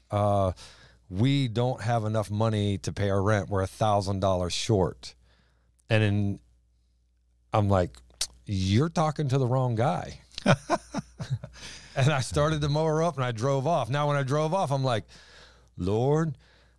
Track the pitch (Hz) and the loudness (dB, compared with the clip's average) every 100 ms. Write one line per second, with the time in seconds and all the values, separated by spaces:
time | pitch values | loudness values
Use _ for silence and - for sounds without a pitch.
0 | - 104 104 101 95 - - - - _ | -4 0 2 2 0 -2 -12 -20 -20 _
1 | - 92 127 143 131 110 127 120 104 120 | -10 0 2 2 0 -2 -2 -2 -2 0
2 | 107 110 101 104 113 107 101 98 - 85 | 0 -2 -2 0 0 2 0 0 -4 -2
3 | 101 98 98 107 92 98 95 - 110 104 | 0 2 2 2 0 -2 -2 0 2 2
4 | 95 98 95 92 87 - - 104 87 - | 0 0 0 0 -2 -4 2 2 2 -2
5 | - - _ _ _ _ _ _ - 110 | -18 -20 _ _ _ _ _ _ 0 2
6 | 107 104 101 98 _ _ _ _ _ _ | 2 0 -2 -6 _ _ _ _ _ _
7 | _ _ _ _ - 110 101 98 87 - | _ _ _ _ -4 0 4 2 2 -4
8 | - - - - - 98 95 104 160 170 | -18 -10 -10 -10 -6 -2 2 2 2 0
9 | 156 151 147 135 123 131 127 110 135 170 | -2 -2 -2 0 0 0 0 0 0 -2
10 | - - - - - - - 330 - - | -8 -14 -16 -4 0 0 0 -4 -4 -10
11 | - - - 131 - - - - - - | -10 -12 -8 -8 -8 -18 -18 -18 -10 0
12 | 131 143 117 151 151 156 143 151 160 156 | 2 0 -2 0 0 0 0 0 0 2
13 | 165 135 123 113 135 139 131 165 117 143 | 0 0 -4 -2 0 0 0 0 0 -2
14 | 147 143 131 147 156 190 160 139 131 113 | 0 0 0 0 0 0 0 0 0 -2
15 | - - - - - - _ - 90 107 | -4 -18 -20 -20 -20 -20 _ -6 -2 0
16 | 127 156 165 - _ _ _ | 2 0 0 -6 _ _ _